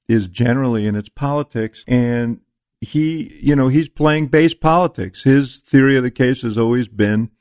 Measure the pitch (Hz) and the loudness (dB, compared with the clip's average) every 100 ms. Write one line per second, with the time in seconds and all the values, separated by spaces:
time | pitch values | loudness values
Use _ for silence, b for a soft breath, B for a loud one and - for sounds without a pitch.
0 | - 113 95 90 120 123 131 113 104 104 | -2 -2 -2 -2 0 0 0 -2 -2 -4
1 | 104 - 143 147 143 120 110 - - 123 | -6 -8 -6 -4 -6 -6 -8 -10 -4 -2
2 | 120 120 117 117 _ _ _ _ - 151 | 0 -2 -4 -8 _ _ _ _ -8 -4
3 | 156 160 - - - 143 131 139 160 - | -4 -4 -10 -6 0 2 2 0 -2 0
4 | 151 151 147 151 165 160 160 165 175 - | 0 0 0 2 2 0 0 2 0 -4
5 | 92 - 135 139 135 - _ 139 135 135 | -12 -4 2 2 2 -6 _ 4 4 2
6 | 123 - 127 131 120 107 113 123 113 104 | 0 -2 -2 -2 -4 -2 0 0 -2 -2
7 | 104 107 113 _ | 0 0 -4 _